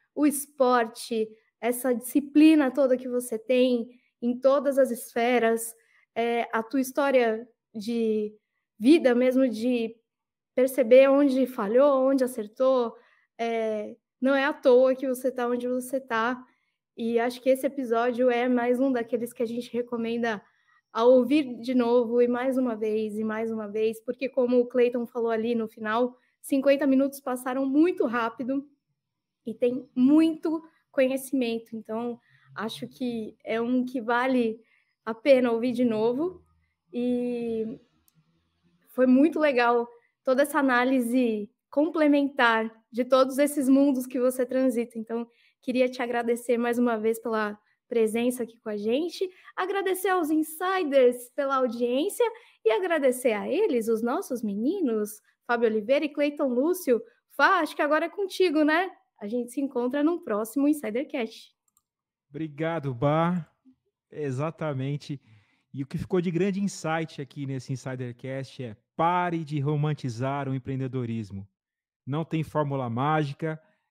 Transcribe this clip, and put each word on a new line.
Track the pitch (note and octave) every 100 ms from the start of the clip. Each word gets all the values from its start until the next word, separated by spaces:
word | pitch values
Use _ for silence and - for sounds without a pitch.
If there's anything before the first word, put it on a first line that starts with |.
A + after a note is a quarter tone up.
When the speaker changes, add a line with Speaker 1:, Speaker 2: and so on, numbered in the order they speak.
| _
Speaker 1:
o | -
esporte, | D4 C#4+ - - B3 B3 A3+ - - A3+ A3 - _ _
essa | A3+ B3 C4
disciplina | A#3 - D4 C#4+ D4 D#4 D#4 C4
toda | C4 C4 B3+
que | B3+
você | B3 B3 A3
tem | - B3+ B3+ A#3+ A3+ - _ _
em | A#3+ A#3+
todas | C4+ C#4 C4+ C4+
as | B3+
esferas, | A#3 - A#3+ A#3 B3 A3+ A3+ A3+ - _ _ _
é, | - A#3 A#3 A#3
a | A3+
tua | A3 C#4
história | C4 D4+ C#4 C4 A#3 A3 A#3+ _ _
de | A3 G3+ A#3 A3+ G#3+ G#3+ G#3+ _ _ _ _
vida | A3+ E4 B3+
mesmo, | B3 B3+ B3+ C4
de | A3 A#3+ B3 A3 - _ _ _ _ _
perceber | - C4 C4 A#3 B3+ C4+
onde | C#4 D4 B3+ B3+
falhou, | B3+ G3+ A#3+ C#4+ C4+ C4
onde | C4+
acertou, | B3 B3 G#3 - C4 C4 A#3 A3+ _ _ _ -
é, | A#3 A3+ A3 G#3+ G#3+ A#3 _ _
não | B3+
é | C#4
à | C#4
toa | D4+ C#4 B3 C4
que | C4 C4+
você | B3+ B3+
tá | B3+ A#3+
onde | A#3+ B3
você | B3+ B3+ C4+
tá, | C4 A3+ A3+ B3+ - _ _ _ _ -
e | A#3 A#3
acho | A#3+ B3
que | C4
esse | C4 C4+
episódio | C#4+ B3 A3+ A#3+ A#3 B3+
é | A#3+ B3
mais | B3 A#3+ B3
um | C4+
daqueles | B3 A#3 A#3+ A#3+
que | -
a | A3+
gente | A#3 A#3+
recomenda | A#3 A#3+ A#3 A3+ A#3 A#3 G3+ - _ _ _ _
a | G#3+
ouvir | A#3+ B3+ A#3 D4+ B3+ A3+
de | A#3
novo, | B3+ A#3 B3 A3+ A#3+
e | A#3+
mais | A#3+ C4+ B3+
uma | B3 A3
vez, | A3 G#3+ G#3+ G#3
e |
mais | A3 G#3+ A3+
uma | A3 G#3
vez, | G#3+ A3 A3+
porque | - B3 B3+
como | C4 B3 B3
o | B3
Clayton | B3+ A#3+ A#3+ A#3
falou | - A#3
ali | A3 A3+
no | A#3 G#3+
final, | - G#3+ A3+ B3 - _ _
cinquenta | - C#4 C#4 C#4 D4
minutos | C4 C#4 C#4
passaram | - B3 B3+ B3+
muito | C4+ C#4 E4+ F4+ C#4
rápido, | A#3+ A#3 A3+ B3 C#4 C#4 _ _ _ _ _ _ _ -
e |
tem | A3 B3 B3+ -
muito | B3+ B3+ D4+ E4 D#4+ D#4+ D#4+ - _ _
conhecimento, | - C4 C4+ - C4+ A#3 A3+ A3+ A3
então | G#3+ A3 A#3+ A#3 _ _ _
acho | - G#3+ - A#3+
que | - B3 A#3 G#3+ -
é | - A3+
um | A#3 B3+ B3
que | B3+
vale | A3 A#3+ C4 B3+ A3+ A3 _ _ _ _ -
a |
pena | A3+ D4 C4 B3
ouvir | A3+ B3
de | B3
novo, | B3 G#3+ A3+ B3 F4 - _ _ _ _ _
e | A#3+ B3 B3 B3 A#3+ A#3 A3 A3 - _ _ _ _ _ _ _ _ _ _ _
foi | - B3+
muito | B3+ D#4+ D#4
legal | D4+ B3 A#3+ A#3+ A#3 - _ _
toda | - C4
essa | C#4+ D#4
análise | C4+ B3 B3 C4+ A#3 B3+ A#3+ G#3+ G#3 _ _
complementar | C#4 D#4+ E4 D4+ C#4+ C#4 C#4+ A#3 A3+ A3 - _
de | A3+
todos | B3+ C4 C4 C4+
esses | C#4+ D4 C4
mundos | C4+ C#4+ C4 B3+
que | C4+
você | B3+ B3+
transita. | B3 B3+ C4 A#3 A#3 A3+
Então, | A3 A#3 A#3 _ _ _
queria | - B3 B3+
te | B3+
agradecer | A#3+ A#3+ A#3+ A#3 - A#3
mais | A#3+ A#3+
uma | B3 A3
vez | A3 A3+
pela | A3+ A3 G#3 G#3+ _ _ _
presença | A#3 A3 A3 B3 B3
aqui | A3+ _
com | A3
a | G#3
gente, | G#3 B3+ E4+ - F#4 - - -
agradecer | F4+ G4 F#4+ F#4 G4+
aos | F#4 D4+
insiders | D#4 D#4 - F#4 F#4+ D4+ C4+ B3 B3 -
pela | - C#4 C4
audiência | B3+ A#3 A#3+ B3+ F#4+ - A4+ A4 - _
e | A4
agradecer | G#4+ F4+ D#4+ C4+ B3 B3+
a | G#3 G3+
eles, | D4 G#4+ B3 A3
os | A3
nossos | A#3 D#4 G4 A#3+
meninos, | G#3+ G3 B3 G4+ C#4 A3 G#3 - _ _ -
Fábio | A#3 A#3
Oliveira | A3 G#3 C#4
e | D4+
Clayton | D4+ D4 D4 C#4
Lúcio. | A#3+ D4+ F4+ - A#3 - _ _
Fá, | - D4 F#4+
acho | D4+
que | -
agora | D4 D4+ E4
é |
contigo, | F#4 G4 - F#4 D4+
né? | D4+ D#4+ F#4+ - _ _
A | G3+
gente | A#3+ A#3+
se | -
encontra | C4+ B3 B3 C#4+
num | D4 E4+
próximo | C4 G#3 A3 C#4+ C#4+
Insidercast. | D4+ A3 A3 D4+ D4 A3+ - - _ _ _ _ _ _ _ _
Speaker 2:
Obrigado, | C#3+ D#3+ C#3+ D#3+ E3 C#3
Bá. | A#2+ C#3+ D#3 E3+ F3+ D3+ _ _ _ _ _ _
Exatamente. | - C#3+ C3 D#3 D#3+ D#3 C3+ C3+ D3 - C#3+ _ G#2+ _ _ _
E | C3
o | C3+
que | E3+
ficou | - F#3
de | F3
grande | E3 G3 F#3+
insight | G3+ - D#3 E3 E3 -
aqui | C3+ D3 C#3
nesse | C3+ -
Insidercast | C3 C3+ B2+ B2 A#2+ C3 C3+ C3 -
é | B2 G#2 _ -
pare | F#3 F3+ F3+ E3+
de | D3+ D3+
romantizar | C#3 D3+ D3+ D3 C3 A2+ C3+ C#3 C3+
o |
empreendedorismo. | C3 C3+ C3+ C3 B2+ A#2 A2+ G2+ G2 G2 _ _ _ _ _ -
Não | D3
tem | D#3+ D#3+
fórmula | D3+ D3+ D3 C#3 B2
mágica, | A#2 C#3+ D#3 C#3+ C#3+ D#3+ D#3 _ _ _